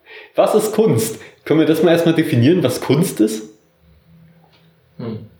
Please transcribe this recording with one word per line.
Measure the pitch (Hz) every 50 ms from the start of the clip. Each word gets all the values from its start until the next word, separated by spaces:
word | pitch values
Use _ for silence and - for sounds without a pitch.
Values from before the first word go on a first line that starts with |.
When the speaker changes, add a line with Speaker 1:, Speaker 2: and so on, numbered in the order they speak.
| _ - - - - - _
Speaker 1:
Was | - 190 - -
ist | 208 - - -
Kunst? | - 226 190 131 117 110 - - - - - - _ _
Können | - 147 160
wir | 156
das | 147 160 160 -
mal | 165 165
erstmal | 170 165 165 160
definieren, | 160 160 - 131 120 113 143 180 180 127
was | 123 - -
Kunst | - - 127 151 190 - - -
ist? | 107 - - - - - - _ _ _ _ _ _ _ _ _ _ _ _ - - _ _ _ _ _ _ _ _ _ _ _ _ _ _
Speaker 2:
Hm. | - 127 113 107 - - - - _